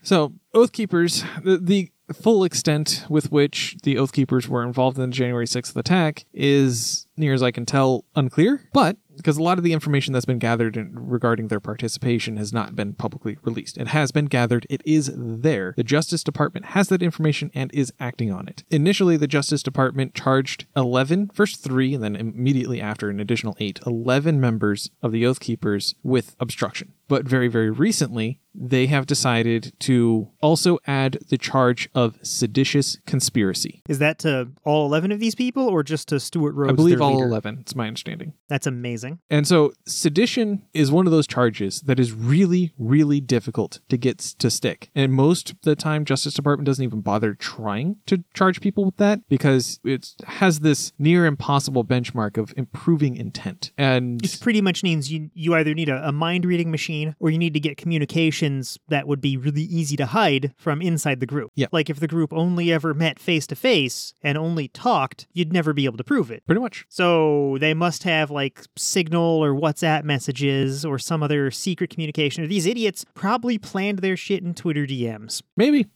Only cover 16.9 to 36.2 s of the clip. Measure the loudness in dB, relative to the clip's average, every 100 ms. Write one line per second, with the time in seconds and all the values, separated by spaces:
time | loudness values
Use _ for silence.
16.9 | 2 0 0 0 0 -4 -6 -6 -2 -4
17.9 | -4 -10 -4 -4 -4 -8 -16 -2 2 2
18.9 | 4 4 4 2 0 0 -2 -2 0 0
19.9 | 0 -4 -2 2 2 0 -6 -6 -2 0
20.9 | 2 2 0 0 0 -2 -2 -2 0 0
21.9 | 0 -4 -4 -6 -2 0 2 0 -4 -6
22.9 | -4 -4 -4 -2 -2 -2 -4 -6 -6 -6
23.9 | -4 0 0 2 2 2 2 0 -2 -6
24.9 | _ -2 0 0 0 -4 -4 -2 -2 -2
25.9 | -6 0 0 0 _ -8 -4 -6 -6 -14
26.9 | _ _ -2 2 2 2 2 0 2 0
27.9 | 2 -2 -2 -4 -6 _ -12 0 2 4
28.9 | 2 0 0 2 2 2 0 -2 _ 2
29.9 | 4 4 2 0 _ 2 4 2 0 0
30.9 | 0 0 -2 -4 -4 0 2 2 2 -2
31.9 | 0 0 -2 -10 -4 -2 0 2 2 0
32.9 | -6 -4 -2 0 0 0 0 -6 -10 -6
33.9 | 0 0 0 -2 -2 -4 -6 0 2 2
34.9 | 0 0 -2 -2 -2 -2 0 0 2 0
35.9 | -4 -2 -4